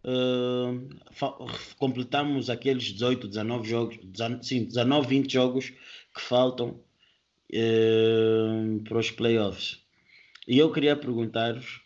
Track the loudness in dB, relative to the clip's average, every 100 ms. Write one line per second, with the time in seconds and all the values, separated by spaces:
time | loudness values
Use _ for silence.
0 | -4 -2 0 0 -2 -2 -4 -6 -10 -18
1 | -20 -8 -6 -6 -14 -14 -16 -4 -2 -2
2 | -4 -2 0 -2 -2 -2 0 0 -4 -2
3 | 0 0 -4 -6 -4 -4 -2 -2 -2 -6
4 | -18 -6 -6 -6 -4 -4 -2 0 2 2
5 | 2 0 2 2 2 0 -6 -16 -20 -20
6 | _ -16 0 2 2 0 -6 -6 _ _
7 | _ _ _ _ _ 0 4 4 6 6
8 | 4 4 4 4 2 0 -2 -4 -2 -2
9 | -2 0 2 2 0 -4 -10 -10 _ _
10 | _ -20 _ -20 0 4 4 4 2 0
11 | -2 -4 -4 -2 -4 -4 -12 -18